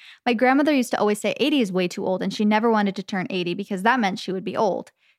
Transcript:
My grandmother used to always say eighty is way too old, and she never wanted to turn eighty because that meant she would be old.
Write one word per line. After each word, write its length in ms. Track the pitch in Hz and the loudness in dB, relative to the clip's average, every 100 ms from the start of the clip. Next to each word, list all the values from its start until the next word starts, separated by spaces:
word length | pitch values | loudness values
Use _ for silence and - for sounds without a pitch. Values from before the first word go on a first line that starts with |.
| - - | -20 -8
My 80 | - | -2
grandmother 400 | 240 254 262 302 | 2 4 4 4
used 200 | 285 240 | 2 2
to 60 | - | 0
always 200 | 208 208 | 0 0
say 140 | 208 - | -2 0
eighty 220 | 262 302 | 2 2
is 120 | 208 | 2
way 160 | 185 180 | 0 -2
too 180 | - - | -2 -4
old, 160 | 185 | -2
and 100 | 185 | -2
she 120 | - | 0
never 260 | 208 214 233 | 2 2 2
wanted 260 | 220 202 190 | 2 0 -2
to 60 | |
turn 240 | 190 196 - | -6 -6 -4
eighty 220 | 185 175 | -4 -4
because 300 | 180 202 190 | -6 -6 -2
that 180 | 208 254 | 2 2
meant 200 | 202 185 | 0 -2
she 120 | - | -6
would 120 | 185 | -8
be 120 | 196 - | -4 -2
old. 360 | 214 - - _ _ | 0 -2 -6 _ _